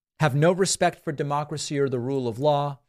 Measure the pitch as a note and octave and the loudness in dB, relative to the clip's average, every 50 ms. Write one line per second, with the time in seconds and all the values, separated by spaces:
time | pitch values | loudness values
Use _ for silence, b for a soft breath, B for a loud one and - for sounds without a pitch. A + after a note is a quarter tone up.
0 | _ _ _ - D#3 C3+ B2 D3 D#3 F3 F#3+ F3+ F#3+ F3 - - F3+ E3+ - - | _ _ _ -2 0 2 2 4 4 4 4 4 2 0 0 0 0 0 0 -2
1 | - E3 D3 C#3+ D3 C#3+ C#3+ D3 D3+ D3 D#3+ D3 - - D3+ C#3 C#3 C3 B2+ A#2+ | -8 -8 -6 -4 -4 -4 -2 -4 -4 -6 -8 -8 -6 -4 -2 0 0 0 0 -2
2 | A#2 C3 C#3 C3+ B2 A#2 G#2+ A#2+ C#3+ D3 D3 C#3+ C#3+ C#3+ C#3 - _ | -4 -2 -2 -2 -2 -4 -2 0 2 2 2 2 0 -2 -6 -10 _